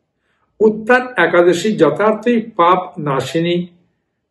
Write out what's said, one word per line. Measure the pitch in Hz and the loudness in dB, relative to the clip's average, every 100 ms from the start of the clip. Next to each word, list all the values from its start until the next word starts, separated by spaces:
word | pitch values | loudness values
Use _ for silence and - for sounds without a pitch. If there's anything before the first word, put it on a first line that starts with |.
| _ _ _ _ _ - | _ _ _ _ _ 0
উত্থান | 220 214 220 254 254 185 | 0 0 0 0 0 -2
একাদশী | 165 180 175 170 220 165 | 0 2 2 2 0 2
যথার্থই | 147 147 214 214 240 233 | 2 2 -2 0 -2 -2
পাপ | 214 - 175 185 175 - | -2 0 2 2 -2 -8
নাশিনী, | 147 131 123 165 170 180 175 _ _ _ _ _ _ | -6 -4 -4 -4 -2 -4 -6 _ _ _ _ _ _